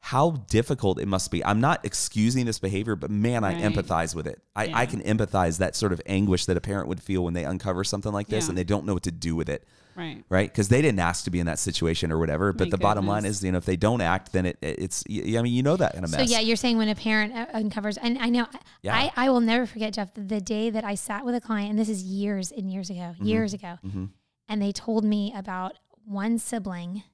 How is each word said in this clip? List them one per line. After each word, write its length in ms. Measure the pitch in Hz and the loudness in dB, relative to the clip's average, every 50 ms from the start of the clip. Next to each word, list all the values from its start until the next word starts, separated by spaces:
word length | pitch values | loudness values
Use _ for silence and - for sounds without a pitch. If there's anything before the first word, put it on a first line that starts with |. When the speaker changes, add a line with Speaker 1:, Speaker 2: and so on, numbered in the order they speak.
Speaker 1:
how 320 | - - - 127 147 170 165 135 98 - | -10 -2 2 4 4 4 2 -2 -4 2
difficult 500 | - 110 120 - 143 - - 98 90 - | 2 2 4 4 0 2 2 2 2 2
it 80 | - 98 | 0 0
must 220 | 95 92 - - | 0 0 0 0
be. 120 | - 87 | -2 -2
I'm 180 | - - 104 107 | 2 2 2 4
not 240 | 120 147 170 - - | 4 4 2 2 -2
excusing 580 | 101 - - - - - 110 107 117 127 131 123 | -6 -4 -2 -4 -2 2 4 4 4 4 2 0
this 140 | 117 110 - | 0 -2 -2
behavior, 360 | - 95 98 95 104 113 107 | -2 -2 -2 -2 0 0 -2
but 160 | 85 - - | -2 -2 -2
man, 340 | 104 104 104 117 123 117 107 | 0 2 2 2 2 2 2
I 100 | 95 92 | 0 0
Speaker 2:
Right. 180 | - - 104 | 2 0 2
Speaker 1:
empathize 420 | 104 104 90 - 87 80 82 82 - | 2 0 0 0 0 0 0 0 -4
with 120 | 80 76 | -6 -6
it. 160 | 76 - - _ _ _ | -6 -8 -10 _ _ _
I, 100 | 101 110 | -2 -2
I 20 | |
Speaker 2:
Yeah. 180 | - - 113 123 | 0 2 0 0
Speaker 1:
can 140 | 123 - 107 | 0 -2 -4
empathize 560 | - - 110 110 110 95 - 95 90 85 82 85 | 0 0 2 2 2 2 2 2 2 2 2 0
that 180 | 95 82 - | -2 -2 0
sort 160 | - 113 101 | 0 0 0
of 80 | 90 82 - | 0 -2 -4
anguish 400 | - 98 95 104 98 92 90 - | -2 0 2 4 4 4 2 2
that 140 | - 92 85 | 2 0 0
a 20 | |
parent 280 | - 107 101 101 80 62 | 0 -2 -4 -4 -2 -4
would 120 | 92 90 | -6 -6
feel 220 | - - 98 92 90 | -4 -2 0 0 0
when 80 | 85 | 0
they 120 | 85 87 82 | -2 -2 -2
uncover 400 | 69 92 92 - 104 92 87 98 | -4 -4 -4 -2 -2 -2 0 0
something 280 | - - 98 98 107 | -2 -2 -2 -2 -2
like 140 | 104 101 101 | -2 -4 -4
this 180 | - 107 107 - | -2 -2 -2 -2
Speaker 2:
Yeah. 40 | - | 0
Speaker 1:
and 80 | 87 92 | -2 -2
they 60 | 90 | 0
don't 200 | 87 104 101 73 | 0 0 0 0
know 80 | 98 98 | 0 -2
what 100 | 87 - | 0 -2
to 80 | 90 | -4
do 220 | 82 82 - 85 82 | -6 -4 -4 -2 0
with 140 | 80 78 - | 0 0 -2
it. 180 | 71 - - _ _ _ _ _ - | -4 -6 -6 _ _ _ _ _ -14
Speaker 2:
Right. 260 | 180 175 160 139 107 - _ | -12 -12 -12 -12 -14 -4 _
Speaker 1:
Right? 260 | 95 92 104 - - | 2 2 2 2 2
'Cause 140 | - 101 98 | 0 4 6
they 120 | 120 131 | 6 6
didn't 200 | 139 151 113 92 | 6 4 2 2
ask 240 | 85 85 87 - - | 0 0 0 -2 -4
to 60 | 98 | -2
be 80 | 85 87 | -2 0
in 60 | 85 | 0
that 120 | 82 78 - | 0 -2 -2
situation 540 | - 95 85 - 82 80 82 - - 80 | -2 -2 -2 0 0 0 0 0 0 0
or 60 | 78 80 | 0 0
whatever. 340 | 82 80 73 78 95 101 | 0 0 0 0 0 0
But 160 | 90 - 92 87 | 2 0 0 0
Speaker 2:
My 20 | |
Speaker 1:
the 80 | 101 92 | 2 2
bottom 260 | 90 101 107 104 92 92 | 2 2 2 2 2 0
line 140 | 101 107 | 0 0
Speaker 2:
goodness. 160 | 104 98 104 95 | 0 -2 -4 -2
Speaker 1:
is, 60 | 95 | 0
you 60 | 92 | 0
know, 80 | 92 90 | 0 0
if 60 | - | 0
they 100 | - 92 | 0 0
don't 240 | 85 95 107 120 120 | 2 2 2 2 2
act, 320 | 95 82 90 98 - - | 2 2 0 0 -2 -2
then 140 | - 95 90 | 0 0 0
it, 100 | 90 - _ | 0 -2 _
it, 160 | - 80 - - | -6 -6 -4 -4
it's, 240 | 90 92 - - - - | -4 -4 -4 -6 -6 -4
y-, 120 | 101 101 - | -6 -4 -2
y-, 120 | 92 110 117 | 0 0 0
I 40 | |
mean, 100 | 117 120 | 2 2
you 120 | 120 123 131 | 2 2 4
know 100 | 143 165 | 4 4
that 200 | 185 151 - - | 4 2 0 0
kind 100 | - 92 | -2 -4
of 60 | 82 | -2
Speaker 3:
So 60 | 80 - | 0 0
Speaker 1:
mess. 120 | 262 233 | 2 2
Speaker 3:
yeah, 80 | 240 220 | 2 2
you're 160 | 220 220 233 | 4 2 2
saying 240 | 214 - 247 233 226 | 2 2 2 2 2
when 100 | 220 214 | 2 2
a 60 | 214 | 0
parent, 400 | - - 220 214 214 214 208 254 | -2 0 0 2 2 2 0 -4
uh, 120 | 226 233 - | -6 -8 -4
uncovers, 440 | - 220 220 214 - 214 202 214 202 | -4 -2 -2 -2 -2 -2 -4 -4 -4
and 200 | - - 240 240 262 | -2 -2 -2 0 0
I 80 | 247 240 | 2 2
know, 180 | 240 240 233 - - - - - - _ | 2 2 2 0 -6 -18 -20 -20 -20 _
Speaker 1:
Yeah. 120 | - 190 220 | -4 0 2
Speaker 3:
I, 140 | 226 269 294 - | 2 2 2 0
I 140 | 247 247 269 | 2 4 4
will 100 | 262 240 | 6 6
never 260 | 233 226 226 240 254 | 6 4 4 2 2
forget, 280 | 214 - 226 220 214 208 | 0 -4 -4 -4 -4 -2
Jeff, 200 | 220 202 185 _ | -4 -6 -6 _
the, 60 | 220 | -10
the 200 | 202 190 220 208 | -6 -4 -4 -4
day 300 | 190 - 220 208 220 233 | -2 -2 -2 -2 0 0
that 140 | 208 220 220 | -2 -2 -2
I 100 | 202 208 | -2 -4
sat 300 | 190 - - 208 202 285 | -4 -4 -6 -6 -4 -2
with 100 | 247 240 | -2 -2
a 60 | 240 | -2
client, 300 | - - 220 208 202 208 | -2 -2 -2 -2 0 0
and 80 | 214 214 | 2 2
this 80 | 220 214 | 2 2
is 160 | 220 190 185 | 0 -4 -4
years 480 | 185 190 196 202 202 208 196 185 175 | -4 -2 -2 0 0 0 -2 -4 -4
and 180 | 285 269 190 190 | -6 -6 -6 -4
years 200 | 185 196 185 180 | -4 -6 -6 -6
ago, 80 | 196 175 180 170 170 | -8 -8 -8 -10 -8
Speaker 1:
Mm-hmm. 80 | 175 196 | -2 0
Speaker 3:
years 280 | 208 220 220 220 208 190 | 2 2 2 2 0 -4
ago, 240 | 196 196 175 170 - - | -6 -10 -12 -12 -10 -10
Speaker 1:
Mm-hmm. 200 | 95 101 95 92 98 - _ _ _ _ _ _ - | -8 -6 -6 -6 -8 -10 _ _ _ _ _ _ -6
Speaker 3:
and 140 | 214 214 | -2 -2
they 80 | 202 202 | 0 -2
told 320 | 202 - - - 226 220 214 | -2 -4 -4 -2 0 2 2
me 280 | 214 208 208 202 202 254 | 2 2 0 0 -4 -6
about 360 | 202 190 202 185 185 185 185 202 _ _ _ _ _ _ | -8 -8 -8 -6 -6 -6 -8 -10 _ _ _ _ _ _
one 340 | 214 202 196 196 220 233 226 | -8 -6 -4 -2 0 -2 -2
sibling 640 | - - - 226 190 196 180 175 175 175 185 208 - _ | -2 -4 -6 -6 -6 -6 -8 -8 -8 -8 -8 -10 -12 _